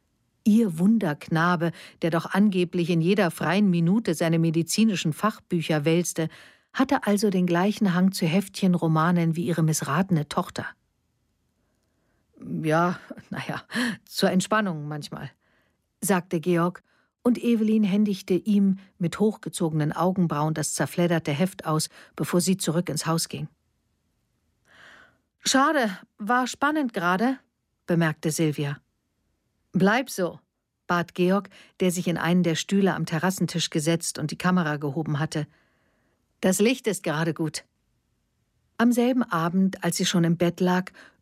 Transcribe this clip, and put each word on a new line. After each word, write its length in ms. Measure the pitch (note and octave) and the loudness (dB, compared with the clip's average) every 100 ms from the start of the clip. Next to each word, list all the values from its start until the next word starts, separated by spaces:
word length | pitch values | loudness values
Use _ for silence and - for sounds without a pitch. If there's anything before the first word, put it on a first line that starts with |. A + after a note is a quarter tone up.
| _ _ _ _ | _ _ _ _
Ihr 360 | A3 G#3+ A3 D#3+ | 2 4 4 2
Wunderknabe, 920 | F#3+ A3+ E3 D3 - D#3+ E3+ F3 E3 - - - | 4 4 2 -4 -2 2 2 2 0 -4 -16 -4
der 100 | E3+ | -2
doch 220 | D#3+ - | -2 0
angeblich 560 | G3 G#3 F#3 F3 F3 E3 | 2 4 4 0 0 0
in 140 | E3+ | 2
jeder 280 | E3 A3 F3 | 2 2 2
freien 380 | - D3+ F#3 G#3 | 0 0 2 4
Minute 460 | E3+ E3 G#3+ A3+ | 4 4 2 0
seine 240 | D#3 E3 E3 | 0 2 2
medizinischen 760 | E3 D#3+ E3 - A3+ F3 D#3+ | 2 0 0 2 2 2 -2
Fachbücher 720 | C#3+ G#3 - - F3 D#3 D3+ | -2 -2 -4 -4 -4 0 0
wälzte, 460 | D3 E3 E3+ - D#3 - - _ _ | 2 2 0 -4 -6 -8 -20 _ _
hatte 340 | - C4 C4+ - | -4 0 0 0
also 220 | G3+ G#3 | 0 2
den 180 | F#3 F3+ | 0 0
gleichen 460 | E3+ G3 G#3 G3 | 2 0 0 0
Hang 200 | F3 F#3+ | 2 0
zu 120 | F#3+ | 0
Heftchenromanen 1120 | E3 F#3 G3 - F#3+ F3 E3 D#3 E3 F3 E3 E3 | 0 0 -2 -2 0 2 2 2 2 2 0 -2
wie 80 | |
ihre 180 | F3 E3+ | -2 0
missratene 680 | D#3+ D3+ C#3+ D3 G3 D#3+ D3 | 0 0 -2 -2 0 0 0
Tochter. 360 | - E3+ - - - _ _ _ _ _ _ _ _ _ _ _ _ _ _ _ - - E3+ | -4 -4 -8 -12 -14 _ _ _ _ _ _ _ _ _ _ _ _ _ _ _ -18 -10 -6
„Ja, 360 | D#3 D#3+ F3 F#3 - - - | 0 0 0 -2 -12 -20 -14
na 140 | D#3 - | -12 -10
ja, 160 | - - G#3 B3 F#3 - | -12 -8 -4 -4 -6 -10
zur 240 | - F#3+ | -2 0
Entspannung 580 | F#3 - G#3+ G3+ D#3 D3 | 0 0 -2 -2 -6 -8
manchmal“, 420 | D3+ - C#3 C#3+ _ _ _ _ _ _ - | -10 -12 -14 -14 _ _ _ _ _ _ -8
sagte 400 | F#3 F#3 E3+ E3+ | -2 -2 -2 -4
Georg, 420 | E3 E3+ F3 F3+ _ _ _ _ | 0 0 0 -4 _ _ _ _
und 160 | B3 A#3 | 0 0
Evelyn 460 | A#3+ A3+ A3 A3 | 2 2 2 2
händigte 500 | G#3 G3+ G#3 F#3+ - | 2 2 0 -2 -2
ihm 440 | F3+ G#3+ G3+ G3 F#3+ - - | -2 2 2 2 0 -6 -6
mit 220 | E3+ - | -4 0
hochgezogenen 720 | G#3+ G#3 D#3+ - E3 D#3 D3 | -2 -2 -10 -4 -2 0 -2
Augenbrauen 640 | - F3 F#3 E3 D3 D#3 | 0 0 2 0 0 -2
das 200 | D#3 D3+ | -2 -4
zerfledderte 580 | - D3+ - F3 E3 D#3 | -4 -4 0 0 0 -2
Heft 340 | C#3 F#3 - D#3+ | -2 -2 -4 -4
aus, 220 | D#3 - - - - | -2 -4 -10 -16 -8
bevor 240 | D#3+ F3+ | -2 0
sie 160 | F3 F#3 | 0 -2
zurück 320 | - D#3+ F3+ | -2 -2 -2
ins 180 | D#3 E3 | -4 -2
Haus 220 | D#3+ - | -2 -4
ging. 180 | C#3+ D#3 _ _ _ _ _ _ _ _ _ _ _ _ - - - - _ _ _ | -8 -12 _ _ _ _ _ _ _ _ _ _ _ _ -20 -20 -20 -20 _ _ _
„Schade, 520 | - C4+ C#4+ D#4 A3 F#3 - - | 0 2 4 2 0 -4 -16 -10
war 300 | G#3 B3 B3+ | -2 0 0
spannend 440 | - C#4+ D#4 B3+ | -2 -2 0 -2
gerade“, 460 | G3+ E3+ F#3 A#3 C4 _ _ _ _ - | -2 0 2 0 -2 _ _ _ _ -2
bemerkte 460 | E3+ D#3+ D3+ E3 | 0 0 0 -4
Silvia. 480 | D3+ D#3+ D3 C#3+ C#3+ _ _ _ _ _ _ _ _ _ | 0 -2 -2 -6 -6 _ _ _ _ _ _ _ _ _
„Bleib 380 | F3+ F#3+ A#3 C#4 | 2 2 2 -2
so“, 300 | - F3 E3 _ _ _ _ - | -4 -6 -6 _ _ _ _ -4
bat 260 | F3 E3+ | -2 -2
Georg, 340 | - F3+ G3 F#3+ - - - | 0 2 2 -2 -20 -16 -2
der 140 | F#3 | 0
sich 160 | F3 F3 | 0 -4
in 80 | E3 | -2
einen 260 | D#3+ F3+ | 2 2
der 140 | E3+ D#3 | 2 0
Stühle 380 | - G3 F#3+ | 0 2 2
am 120 | D#3 D#3 | 0 -4
Terrassentisch 640 | D#3+ F#3 F#3 E3+ E3+ - | -2 -2 -2 -2 -2 -4
gesetzt 480 | E3 D3+ E3+ - - | -2 0 -2 -2 -6
und 140 | D3+ | -6
die 60 | E3 | -4
Kamera 380 | F3+ F#3 D#3 D3 | 0 0 0 -4
gehoben 440 | D3 E3 D#3 C#3+ | -4 -4 -4 -4
hatte. 260 | D#3 D#3+ D3 _ _ _ _ _ _ _ _ - | -4 -6 -8 _ _ _ _ _ _ _ _ -4
„Das 200 | F#3 F#3+ | 0 2
Licht 280 | G#3+ C4 A3 | 2 2 -4
ist 160 | F3+ | -4
gerade 300 | F3 D3+ E3 | -4 -2 -2
gut.“ 300 | D3+ D#3 - - _ _ _ _ _ _ _ _ _ _ - | -2 -4 -6 -16 _ _ _ _ _ _ _ _ _ _ 0
Am 120 | A#3 | 2
selben 320 | A#3+ A#3+ B3+ | 4 2 0
Abend, 600 | A#3 E3+ E3+ F#3 F#3+ F#3+ | 0 -2 0 2 0 0
als 120 | E3+ - | -2 0
sie 100 | F#3 | 0
schon 180 | F3+ | 2
im 120 | E3 E3+ | 2 2
Bett 220 | F3 E3+ | 0 2
lag, 320 | F#3 F3+ F#3 - - _ | 2 0 -2 -12 -20 _